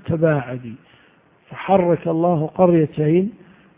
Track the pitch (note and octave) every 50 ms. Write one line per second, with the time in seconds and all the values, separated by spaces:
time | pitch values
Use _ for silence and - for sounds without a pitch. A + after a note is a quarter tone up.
0 | - - E3 D#3+ D#3+ D#3+ D3+ C#3+ B2 B2 B2+ B2 B2 A#2 G#2 - _ _ _ _
1 | _ _ _ _ _ _ _ _ _ - - - - - F#3+ F#3+ F3 F3 E3 D#3+
2 | - E3+ E3 D#3+ E3+ F3 F3+ D3+ D#3 D3+ - - F#3 F3 F3 E3 D#3 C#3+ - -
3 | D3+ D3+ E3 F3+ F#3+ A3 - - - - - _ _ _ _